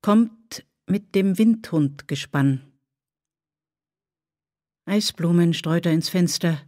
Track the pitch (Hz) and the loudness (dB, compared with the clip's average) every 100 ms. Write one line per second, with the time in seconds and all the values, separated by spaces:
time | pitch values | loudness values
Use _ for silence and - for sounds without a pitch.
0 | - 214 233 - _ - _ _ - 202 | 2 2 2 -4 _ -20 _ _ -6 -6
1 | - 196 196 185 220 220 - 160 143 143 | -2 -2 0 2 2 2 -2 0 0 -4
2 | - 139 - 143 139 131 - _ _ _ | -10 -10 -4 0 0 0 -8 _ _ _
3 | _ _ _ _ _ _ _ _ _ _ | _ _ _ _ _ _ _ _ _ _
4 | _ _ _ _ _ _ _ _ - 202 | _ _ _ _ _ _ _ _ -4 -2
5 | - - 170 175 170 165 160 170 170 160 | -2 -4 0 2 2 0 -2 -2 0 0
6 | - 185 175 - 175 151 | -2 0 0 0 -4 -4